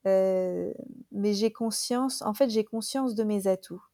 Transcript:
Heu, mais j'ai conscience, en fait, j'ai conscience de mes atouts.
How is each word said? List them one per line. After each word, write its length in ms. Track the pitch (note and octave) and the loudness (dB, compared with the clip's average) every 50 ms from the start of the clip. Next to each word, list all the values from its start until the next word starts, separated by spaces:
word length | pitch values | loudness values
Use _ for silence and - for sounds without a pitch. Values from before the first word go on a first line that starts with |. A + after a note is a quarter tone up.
| _ | _
Heu, 640 | F#3+ F#3+ F#3+ F#3+ F#3+ F#3 F#3 F#3 F3+ F3+ F3+ F3 - - - - - - - - _ | 4 4 4 4 4 2 2 0 0 -2 -2 -4 -4 -6 -8 -12 -16 -16 -20 -18 _
mais 220 | - G3+ G3+ G#3 G#3 | -4 0 0 0 2
j'ai 180 | G3 A3 A3+ | 2 0 0
conscience, 680 | A3 - A3+ A3+ G#3 - - - A#3+ B3 C4 C4 C4 - | 0 -2 -4 -2 -2 -4 -2 -2 0 0 0 -2 -2 -4
en 120 | - G#3+ G#3 | -4 -4 2
fait, 140 | - C#4 B3 | 2 2 4
j'ai 160 | G#3+ A3 G#3+ | 4 0 0
conscience 500 | _ - A3+ G#3 - - C4+ C4 B3+ G#3+ | _ -4 -6 -6 -4 -2 -2 -2 0 0
de 80 | G#3+ A3 | 0 0
mes 240 | G#3+ G#3 G3+ F#3+ | 0 0 2 2
atouts. 360 | G3 F#3 F#3+ - - F3 F#3 - _ | 2 0 0 -2 -16 -16 -16 -16 _